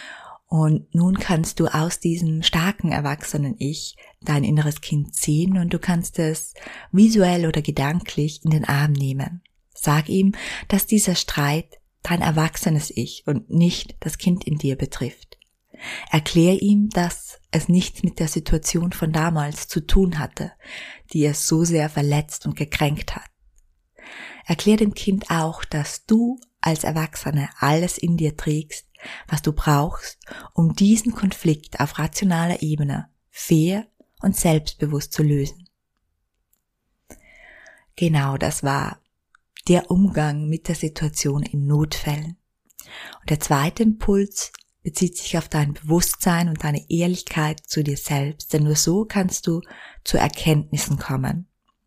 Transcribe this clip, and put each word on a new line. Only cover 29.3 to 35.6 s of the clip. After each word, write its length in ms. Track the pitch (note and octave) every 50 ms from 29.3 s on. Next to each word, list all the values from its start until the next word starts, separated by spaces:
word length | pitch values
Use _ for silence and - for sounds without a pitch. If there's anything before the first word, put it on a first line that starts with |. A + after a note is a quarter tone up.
| - D3+ -
du 100 | D#3+ D3+
brauchst, 640 | - - D#3 D3 C#3+ C#3+ C#3+ - - - - - - - - - - - - -
um 220 | - E3 E3 D3+
diesen 380 | - G3 G3+ A3 A3+ - B3 A#3
Konflikt 680 | - - F#3+ - - - E3 D3+ D3+ - - - -
auf 180 | - D3 - -
rationaler 640 | D3+ D#3+ - - G#3 F#3+ F3 E3 E3 F3 F3 - -
Ebene 460 | D3+ D3+ D3+ D3 C#3+ C#3 D3+ D3+ - _ _ _ _
fair 560 | _ - - - E3+ D#3 D#3 E3+ F#3+ G#3 A3+ - _ _ _ _ _ -
und 160 | - F#3+ F#3+
selbstbewusst 760 | - - F3 D#3 D#3 D3+ - - - - D3 D3+ C#3+ - - -
zu 100 | - D3+
lösen. 460 | D3+ D3 C#3+ C#3 D3 - -